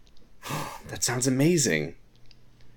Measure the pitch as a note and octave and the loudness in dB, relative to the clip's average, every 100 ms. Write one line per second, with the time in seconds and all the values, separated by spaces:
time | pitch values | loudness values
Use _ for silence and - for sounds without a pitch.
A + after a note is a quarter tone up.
0 | - - - - - D3+ - - - - | -20 -20 -20 -16 -8 -6 -6 -10 -12 -4
1 | - B2 C3+ C3 D3+ F3 A#2 D#2+ D2+ - | -2 0 2 4 4 6 4 2 0 -8
2 | - - - - - - - | -20 -20 -18 -18 -20 -20 -20